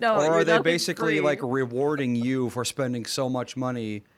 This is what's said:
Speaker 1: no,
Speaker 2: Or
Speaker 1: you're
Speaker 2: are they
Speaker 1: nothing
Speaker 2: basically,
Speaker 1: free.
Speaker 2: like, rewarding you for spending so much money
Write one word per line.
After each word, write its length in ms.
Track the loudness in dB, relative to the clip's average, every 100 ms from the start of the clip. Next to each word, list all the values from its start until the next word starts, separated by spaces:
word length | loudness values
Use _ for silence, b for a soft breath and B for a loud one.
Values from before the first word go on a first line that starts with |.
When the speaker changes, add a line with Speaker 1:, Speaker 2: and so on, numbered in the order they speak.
Speaker 1:
no, 160 | 0 2
Speaker 2:
Or 80 |
Speaker 1:
you're 80 | 4
Speaker 2:
are 120 | 4
they 80 | 4
Speaker 1:
nothing 120 | 4
Speaker 2:
basically, 500 | 4 0 -2 -2 0 2
Speaker 1:
free. 20 |
Speaker 2:
like, 180 | 2 0
rewarding 720 | 0 0 0 0 0 0 0 0
you 340 | 0 0 -2
for 140 | -2
spending 400 | -6 -2 -2 -2 -4
so 220 | -4 -2
much 280 | -2 -4 -4
money 460 | -4 -4 -4 -6 -10